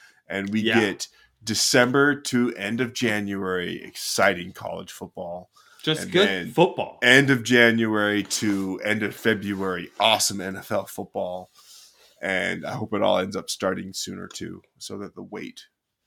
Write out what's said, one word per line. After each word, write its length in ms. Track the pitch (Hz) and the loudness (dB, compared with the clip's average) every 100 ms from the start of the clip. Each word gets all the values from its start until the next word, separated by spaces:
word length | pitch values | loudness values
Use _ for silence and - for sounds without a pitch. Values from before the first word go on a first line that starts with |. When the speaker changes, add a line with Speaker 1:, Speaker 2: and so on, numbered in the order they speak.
| - _ - | -20 _ -8
Speaker 1:
And 220 | 92 98 | -6 -2
we 120 | 107 | 0
Speaker 2:
Yeah. 180 | 110 110 | 2 4
Speaker 1:
get 280 | 104 92 - _ _ _ | 2 0 -10 _ _ _
December 720 | 107 107 - 131 123 135 143 143 | -6 -2 4 4 6 6 4 2
to 340 | - 123 120 - | 0 0 0 -2
end 260 | 98 117 | -6 -2
of 120 | 123 | -4
January, 920 | 113 117 104 101 98 95 92 90 90 | -2 0 0 -2 -4 -2 -2 -4 -8
exciting 680 | - - - - 98 90 87 | -12 -10 -6 2 2 2 -6
college 380 | - 104 87 92 | -12 -10 -10 -12
football. 600 | - 92 - 90 87 - _ _ _ | -16 -16 -12 -10 -12 -14 _ _ _
Speaker 2:
Just 200 | - 156 | -4 -4
Speaker 1:
And 80 | 92 | 0
Speaker 2:
good 160 | 170 202 | 2 2
Speaker 1:
then 240 | 190 87 | 2 -2
Speaker 2:
football. 460 | - 180 - - - | 2 2 2 -8 0
Speaker 1:
end 260 | 123 131 139 | 6 8 8
of 140 | 127 | 2
January 800 | 110 123 117 113 113 107 104 104 | 4 6 6 6 2 2 2 0
to 560 | 98 - 110 98 95 95 | 0 -2 0 0 -2 -4
end 200 | 104 110 | -2 -2
of 100 | 104 - | -2 -2
February, 760 | 113 107 101 98 95 90 85 - | 0 0 -2 -4 -4 -4 -8 0
awesome 420 | 107 107 - 98 | 2 4 0 -4
N 140 | 92 95 | -8 -10
F 140 | - | -6
L 140 | 104 95 | -6 -6
football. 640 | - 98 98 92 92 90 _ - - - _ _ _ | -10 -10 -6 -6 -8 -12 _ -20 -20 -20 _ _ _
And 440 | 95 92 92 90 73 | -4 -2 -2 -4 -6
I 80 | |
hope 200 | - 110 | -8 -4
it 80 | 104 | 0
all 160 | 101 98 | 2 2
ends 160 | 95 95 | 0 -6
up 120 | - | -8
starting 440 | - 98 95 95 | -4 -2 -4 -6
sooner, 340 | 92 - 95 92 | -10 -10 -12 -14
too, 340 | - 87 95 - _ | -12 -12 -14 -20 _
so 200 | - 101 | -14 -14
that 180 | 98 - | -14 -16
the 60 | |
wait 440 | 98 101 - - - _ _ _ | -14 -12 -14 -16 -20 _ _ _